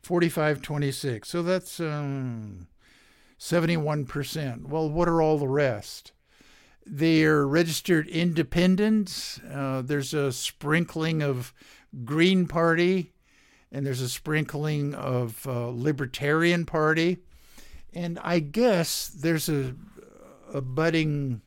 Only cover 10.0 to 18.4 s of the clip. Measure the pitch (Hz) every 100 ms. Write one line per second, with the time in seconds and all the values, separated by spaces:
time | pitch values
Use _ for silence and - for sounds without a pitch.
10 | 135 151 139 127 - - 147 160 165 160
11 | 160 160 143 127 123 _ - - _ -
12 | 117 151 180 190 175 165 165 165 175 190
13 | 165 _ _ _ _ _ _ 135 139 127
14 | 123 - - 156 147 143 151 147 143 143
15 | 139 127 120 113 143 120 120 120 139 139
16 | 127 - 143 160 170 175 160 160 156 160
17 | 170 180 - - - - - - - 175
18 | 170 170 - 175